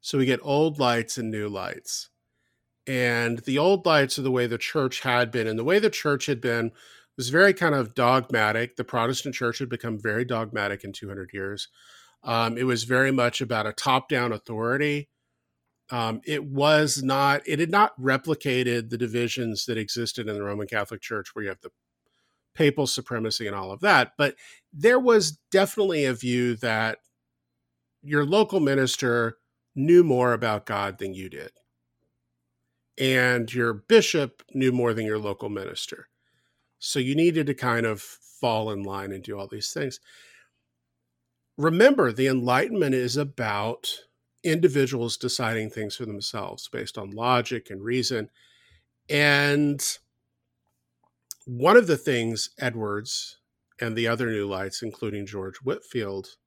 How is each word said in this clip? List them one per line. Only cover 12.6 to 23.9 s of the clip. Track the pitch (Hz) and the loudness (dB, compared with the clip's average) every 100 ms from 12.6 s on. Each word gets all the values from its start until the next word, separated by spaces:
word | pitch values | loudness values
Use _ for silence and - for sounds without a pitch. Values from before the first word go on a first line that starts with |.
| 127 | -2
was | 120 | -2
very | 117 127 135 | 0 2 2
much | 135 120 - | 2 0 0
about | 123 113 107 | -4 -2 -4
a | |
top-down | - - 127 - 139 120 | -4 0 0 0 -2 -2
authority. | 107 - 110 113 135 147 147 143 _ _ _ _ _ _ _ _ | -4 -8 -6 -2 -2 -2 -4 -8 _ _ _ _ _ _ _ _
Um, | 123 113 110 - | -4 -2 -4 -4
it | 151 147 | -6 -4
was | 135 147 151 151 143 | 2 4 6 4 0
not, | 131 135 139 143 - | 0 2 4 2 0
it | 151 | -2
had | 165 | 2
not | 196 214 - | 4 2 2
replicated | 131 135 160 151 143 127 123 120 113 | 0 0 0 -4 0 0 0 -2 -4
the | 120 | -4
divisions | 117 117 120 - 117 104 - | -4 -2 -2 -4 -6 -4 -4
that | 113 | -6
existed | 104 - 113 - 107 | -6 -6 -6 -6 -6
in | 104 | -6
the | |
Roman | 101 101 101 | -6 -6 -6
Catholic | 110 101 107 | -6 -6 -10
Church, | - 110 95 | -8 -10 -8
where | - | -10
you | 101 | -10
have | - | -10
the | - _ _ _ _ _ _ _ _ - | -16 _ _ _ _ _ _ _ _ 2
papal | 151 143 135 | 2 2 -2
supremacy | - 123 117 110 110 107 | -2 -6 -6 -4 -4 -6
and | 101 | -8
all | 92 | -8
of | 101 | -2
that. | 190 | 2